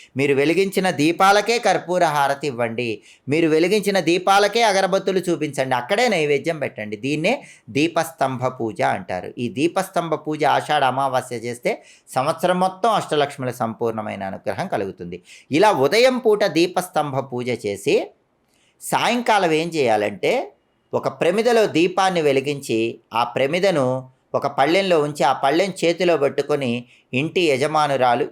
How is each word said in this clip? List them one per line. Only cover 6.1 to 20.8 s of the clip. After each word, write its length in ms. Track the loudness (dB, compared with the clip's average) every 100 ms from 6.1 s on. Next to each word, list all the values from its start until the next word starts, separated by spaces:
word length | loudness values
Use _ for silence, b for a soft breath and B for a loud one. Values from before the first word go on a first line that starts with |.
| 2 2 0 0 -4
పెట్టండి. 360 | -4 -6 -10 -6
దీన్నే 480 | -4 -2 0 -2 B B -6
దీపస్తంభ 760 | 0 0 0 -4 -2 -4 -2 -4
పూజ 360 | -4 -6 -2
అంటారు. 520 | -2 -2 -4 -8 -8 -8
ఈ 120 | -6
దీపస్తంభ 640 | -2 -2 -2 -4 -4 -2
పూజ 300 | -4 -4 -2
ఆషాఢ 400 | 2 2 0 0
అమావాస్య 520 | 0 0 -2 -2 -4 -6
చేస్తే 480 | -8 -6 -4 -6 B B B
సంవత్సరం 500 | -4 -2 0 0 0
మొత్తం 300 | 0 0 0
అష్టలక్ష్ముల 640 | 0 0 0 -2 -2 -8
సంపూర్ణమైన 720 | -4 -6 -4 -4 -4 -6 -8
అనుగ్రహం 440 | -8 -8 -6 -6 -4
కలుగుతుంది. 560 | -6 -6 -8 -12 -14 -16 B B
ఇలా 200 | 2 4
ఉదయం 460 | 4 2 4 2 2
పూట 260 | 2 2 2
దీపస్తంభ 720 | 0 0 -2 -4 -4 -2 -4
పూజ 320 | -4 -6 -4 -4 -4
చేసి 420 | -4 0 0 -2 _ _ _ _ _ _ _
సాయంకాలం 680 | -6 -2 0 0 2 2 2
ఏం 160 | 0 0
చేయాలంటే, 840 | 0 2 2 0 -2 -2 -2 -4 -12 _ _